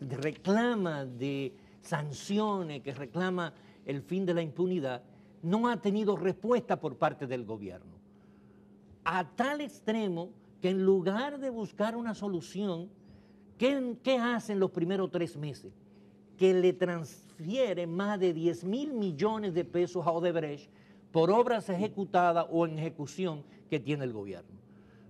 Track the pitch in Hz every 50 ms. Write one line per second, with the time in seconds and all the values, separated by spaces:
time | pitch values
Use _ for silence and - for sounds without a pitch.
0 | 143 131 135 127 147 156 - - - 185 202 226 240 240 240 208 185 170 151 143
1 | 135 127 123 117 131 143 139 139 139 127 - - - - - - - - 165 147
2 | 147 147 131 - - - 202 208 214 214 202 190 175 156 147 131 - 139 127 131
3 | 143 117 113 170 180 185 180 180 170 151 - - - - - - - - 143 139
4 | - - 175 190 196 175 170 170 165 156 - 170 180 180 185 175 135 131 123 123
5 | - - - - - - - - - 170 196 226 233 240 233 180 - 208 190 214
6 | 214 202 196 156 175 190 180 - - 226 247 233 233 - 190 143 - 147 123 -
7 | 165 151 139 - 143 123 131 123 113 101 110 107 104 92 90 92 - - - -
8 | - - - - - - - - - - - - - - - - - - - -
9 | - 165 175 185 175 135 - - 240 277 294 294 294 220 - - - 214 220 226
10 | 214 190 170 165 175 190 - - - - - - - 185 190 190 190 190 196 190
11 | 160 190 196 226 269 294 294 269 269 262 233 226 202 156 - - 208 226 226 240
12 | 233 226 208 - 208 208 185 165 - - - 185 208 196 170 165 180 - - -
13 | - - - - - - - - - - - - 240 262 285 269 254 247 233 -
14 | - 262 262 247 233 240 240 220 - - 208 190 190 - - 175 170 175 196 190
15 | 185 160 - 170 170 - - 151 151 147 123 - - - - - - - - -
16 | - - - - - - - - 185 185 185 185 180 180 175 - 185 175 175 170
17 | 156 - - - - - - - 156 170 220 262 254 208 175 175 175 165 170 180
18 | 202 208 208 185 185 180 160 160 165 170 165 - 170 185 214 269 294 302 262 226
19 | 202 185 151 139 196 214 220 220 208 190 156 175 160 - - 175 180 170 - 185
20 | 151 170 165 170 170 180 165 170 156 147 147 135 - - - - - - - -
21 | - - - 165 165 170 208 240 240 247 240 214 - - 185 175 208 208 - 202
22 | 196 - - 180 180 175 170 170 160 165 165 165 170 160 156 156 156 165 151 147
23 | 143 131 - 185 190 175 156 143 139 - - - - - 160 143 104 135 151 143
24 | 135 127 107 107 98 101 90 85 - - 98 - - - - - - - - -
25 | -